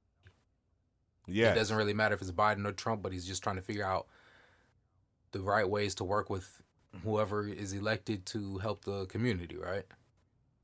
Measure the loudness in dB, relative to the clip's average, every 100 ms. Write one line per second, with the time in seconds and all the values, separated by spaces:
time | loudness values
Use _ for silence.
0 | _ _ -20 _ _ _ _ _ _ _
1 | _ _ -4 4 6 6 4 4 2 4
2 | 2 2 -2 2 4 4 -2 -2 -2 -2
3 | -4 -6 -6 -4 -2 -4 -4 -2 0 0
4 | -2 -14 -20 -20 -20 _ _ _ _ _
5 | _ _ _ -4 2 4 4 2 0 -2
6 | 0 0 0 -4 -6 -16 -20 _ _ -8
7 | -2 0 2 0 -2 -6 -6 -2 -2 -2
8 | -2 -4 -4 -6 -6 -4 -4 -4 -4 -4
9 | -4 -2 0 0 -4 -8 -4 -4 -6 -16
10 | _ _ _ _ _ _